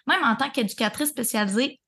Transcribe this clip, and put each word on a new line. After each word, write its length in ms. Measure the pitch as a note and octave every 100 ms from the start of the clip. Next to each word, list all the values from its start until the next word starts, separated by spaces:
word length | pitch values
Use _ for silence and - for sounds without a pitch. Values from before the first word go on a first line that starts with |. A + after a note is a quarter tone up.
| -
même 160 | F4+
en 140 | C4+ A3
tant 140 | C4+
qu'éducatrice 580 | C4+ G#3+ - G#3+ - D4
spécialisée 720 | - A3+ A3 G3+ G#3 C#4 -